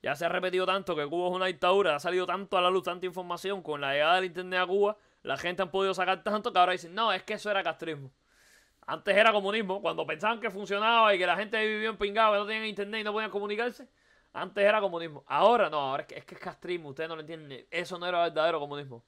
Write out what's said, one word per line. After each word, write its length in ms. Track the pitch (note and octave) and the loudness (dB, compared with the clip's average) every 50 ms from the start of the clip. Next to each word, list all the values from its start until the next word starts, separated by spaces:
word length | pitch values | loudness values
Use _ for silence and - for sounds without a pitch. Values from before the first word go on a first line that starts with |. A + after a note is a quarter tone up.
| _ | _
Ya 120 | C3 C#3 | -6 -4
se 80 | C#3+ E3+ | -2 -2
ha 40 | E3+ | -2
repetido 380 | F3 F3+ F3+ F#3 F3 F#3 F#3 | -2 0 -2 0 0 0 0
tanto 280 | F3+ F#3 G3 F#3 F#3 F3 | 2 0 -2 -2 -4 -4
que 100 | D3+ D3 | -2 -2
Cuba 220 | C#3+ D3 F3 F3+ F3+ | -2 -2 -2 0 0
es 60 | F3+ | 0
una 120 | F#3 F#3 | 0 -2
dictadura, 480 | F#3 F#3 D3 - F3+ F#3 G3 G3+ F3 D3+ | -2 -2 0 2 4 4 6 4 4 2
ha 40 | C#3+ | 0
salido 260 | - D#3+ F3+ F#3 F3+ | 0 -2 -2 -2 -2
tanto 300 | F3 F3 F#3+ G3+ F#3 - F#3 | -2 -4 -4 -4 0 0 2
a 20 | |
la 100 | F3+ F3+ | 4 4
luz, 120 | F#3 F#3+ F3+ | 2 2 0
tanta 240 | F3+ F3 F3+ F3 | -2 -6 -4 -6
información 560 | F#3 E3+ F3+ F#3 F3 F3 E3+ - F#3+ G3+ G3 E3+ | -8 -8 -8 -8 -6 -8 -6 -4 -6 -6 -6 -4
con 180 | - D3+ C#3+ | -6 -6 -4
la 120 | C#3+ C#3 C#3 | -2 -2 2
llegada 240 | C#3+ D3 D#3 F3 | 2 4 6 6
del 80 | F#3 F#3 | 4 4
internet 340 | F#3 E3 F3 F#3 F#3 F#3 F3+ | 0 -4 -8 -8 -4 0 0
a 60 | F#3 | 0
Cuba, 300 | F3 F#3 G3+ G3+ G3+ G#3+ _ _ _ _ _ _ | 2 4 4 4 2 2 _ _ _ _ _ _
la 140 | - C3 | -6 -6
gente 260 | C3+ - F3 F3+ F3 F#3+ | -4 -2 -4 -2 -2 -4
han 80 | F3+ | -2
podido 240 | - F#3+ G3 F#3+ F#3 | 0 0 0 0 0
sacar 280 | F#3 F#3 F3 F#3+ F3+ - | 0 0 0 0 -2 -2
tanto 280 | G#3+ G#3 G#3+ G3+ A#3+ G3+ | -4 -4 -2 -2 0 4
que 60 | F3+ | 4
ahora 140 | F3+ F3+ F#3 | 4 4 4
dicen, 220 | F3+ F3 E3 E3+ | -2 -6 -10 -4
"No, 180 | G3+ A#3 A3+ G3 | -2 0 0 0
es 100 | F#3 - | -2 -2
que 120 | - G#3+ | -6 -10
eso 160 | G3+ - G#3 | -8 -4 -2
era 120 | G#3 G3 F#3 | -2 0 0
castrismo". 480 | E3 D#3+ - - D#3+ D#3+ C#3+ C#3 C3 _ _ _ _ _ _ _ _ _ _ _ _ _ _ - | -2 -4 -6 -6 -8 -8 -10 -12 -18 _ _ _ _ _ _ _ _ _ _ _ _ _ _ -10
Antes 300 | - - D#3+ - G#3 G3 | -10 -10 -6 0 2 4
era 160 | G3 A3 A3+ G#3+ | 6 6 6 6
comunismo, 480 | G#3 G3 G3 G3+ A3 A3 F#3 F#3+ G3+ | 4 2 0 -2 -2 -2 -2 -4 -2
cuando 240 | G#3 E3+ E3+ D#3+ D#3 | -2 -4 -2 -2 -4
pensaban 340 | C#3 D#3+ D#3 G3 G#3+ A#3 A3+ | -4 -4 -2 -2 -2 -2 -2
que 100 | G#3+ A3+ | -4 -6
funcionaba 640 | F#3 F#3+ G#3 F3+ G3 G3+ G#3+ A3 A#3 A#3 A3+ G#3+ G3+ | -6 -6 -6 -4 -2 0 2 4 6 6 6 6 6
y 40 | F3+ | 4
que 80 | F3+ | 4
la 100 | F3 F3 | 2 2
gente 280 | F3 G#3+ G#3 A3 A3 G#3+ | 0 0 -4 -2 -2 0
vivía 240 | A3 G#3+ G#3+ G#3+ A3 | 0 -2 -2 -4 -4
en 80 | A3 | -4
pingado, 360 | F#3 G#3 G#3 G3+ G#3+ A3+ A3 G#3 | -4 -4 -4 2 4 4 4 4
que 60 | G3+ | 2
no 60 | G#3 | 0
tenían 200 | G3+ A3 A3 A3 | -2 -4 -4 -4
internet 340 | A3 G#3 G3+ G3+ G3+ G#3+ A3 | -6 -6 -6 -6 -6 -4 -6
y 40 | G#3+ | -4
no 80 | G#3 G#3 | -2 -4
podían 180 | G#3+ A3 G#3+ | -2 -4 -4
comunicarse, 580 | G3+ G3+ G3+ G3+ G#3 G#3 A#3 B3 - - C#4 - _ _ _ _ _ _ _ _ _ | -4 -6 -4 -4 -4 -2 -4 -4 -4 -8 -20 -20 _ _ _ _ _ _ _ _ _
antes 320 | - D#3 F#3+ F3+ G3+ G3+ | -8 -8 -6 0 4 4
era 160 | G3+ G#3+ A3 | 6 6 4
comunismo. 420 | G3+ G3 E3+ E3+ E3 E3 D3+ C#3+ - | 2 0 -2 -4 -8 -8 -12 -14 -10
Ahora 440 | _ C#3 C#3+ F3 G#3 A#3+ A#3+ G#3 D#3+ | _ 0 6 6 6 8 6 4 2
no, 80 | D3+ D3+ | 2 0
ahora 240 | C#3 C3+ C3 C#3+ C#3+ | -2 0 -2 -4 -6
es 60 | - | -8
que, 100 | - D3 | -12 -16
es 60 | - | -16
que 100 | - F#3 | -16 -18
es 60 | - | -14
castrismo, 480 | - F#3 D#3+ _ _ E3+ F3+ F3 D#3+ D3 | -12 -12 -12 _ _ -6 -6 -6 -6 -10
ustedes 200 | C3+ C#3+ D#3+ D#3+ | -10 -8 -8 -8
no 60 | E3 | -8
lo 60 | D#3+ | -10
entienden, 440 | D#3 D3+ E3 D#3+ D#3 C#3+ C#3 A#2+ B2 _ | -12 -14 -14 -16 -14 -16 -16 -18 -18 _
eso 260 | - E3 F3 E3+ F#3 F3 | -6 -6 -6 -6 -8 -8
no 80 | F3 | -4
era 160 | F3+ F3+ F3 E3+ | -2 0 2 2
verdadero 360 | E3+ D#3+ D#3 D#3 E3 E3 D#3+ | 2 2 2 2 2 2 2
comunismo. 460 | C#3+ D3 C#3+ C#3+ C#3+ C3+ B2+ A#2 _ | -2 -4 -6 -8 -10 -10 -14 -18 _